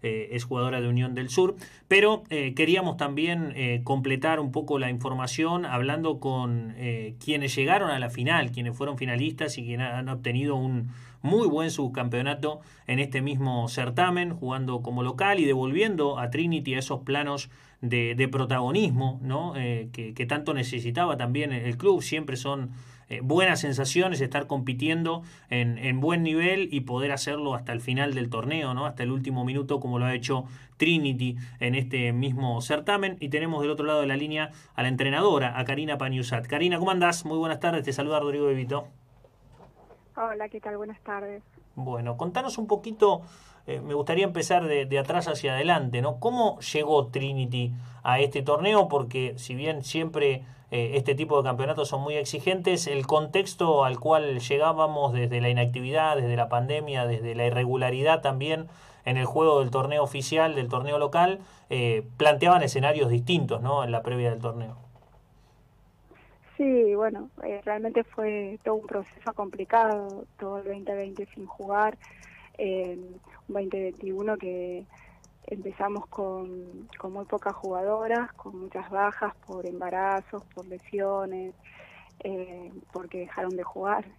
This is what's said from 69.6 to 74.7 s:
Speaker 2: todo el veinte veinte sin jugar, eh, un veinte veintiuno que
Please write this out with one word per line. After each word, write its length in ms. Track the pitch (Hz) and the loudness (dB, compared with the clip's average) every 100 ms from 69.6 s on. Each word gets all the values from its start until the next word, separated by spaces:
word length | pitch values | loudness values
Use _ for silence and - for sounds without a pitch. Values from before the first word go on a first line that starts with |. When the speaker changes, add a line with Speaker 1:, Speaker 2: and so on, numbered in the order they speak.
| 190 226 220 208 196 196 - _ | 0 4 4 0 -4 -12 -16 _
Speaker 2:
todo 180 | 196 202 | -8 -8
el 60 | |
veinte 280 | 196 196 196 | -8 -8 -6
veinte 360 | 202 196 196 196 | -6 -8 -10 -12
sin 140 | - 190 | -12 -16
jugar, 500 | - 196 202 214 214 - - - - - - | -12 -2 0 0 -2 -18 -20 -20 -20 -20 -6
eh, 400 | 202 185 180 180 180 185 - - - | -4 -2 -4 -8 -14 -18 -20 -20 -8
un 60 | |
veinte 260 | 202 196 196 | -6 -4 -4
veintiuno 560 | 190 180 196 190 208 208 | -6 -6 -8 -4 -4 -4
que 480 | 185 180 180 | -6 -6 -6